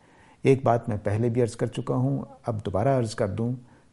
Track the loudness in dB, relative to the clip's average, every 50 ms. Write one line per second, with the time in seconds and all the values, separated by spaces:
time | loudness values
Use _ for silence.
0 | _ _ _ -20 -20 -20 -12 _ 4 4 4 4 4 2 2 2 0 -2 -4 -4
1 | -2 -2 0 0 0 2 2 2 0 0 0 -2 -4 -4 -4 -4 -4 -2 0 0
2 | 0 0 0 -2 -4 -8 -14 -10 -6 -6 -6 -4 -4 -2 -2 0 2 2 2 2
3 | 0 -2 -2 -2 -2 -2 -2 -2 -2 -2 -4 -6 -8 -16 -20 -20 _ _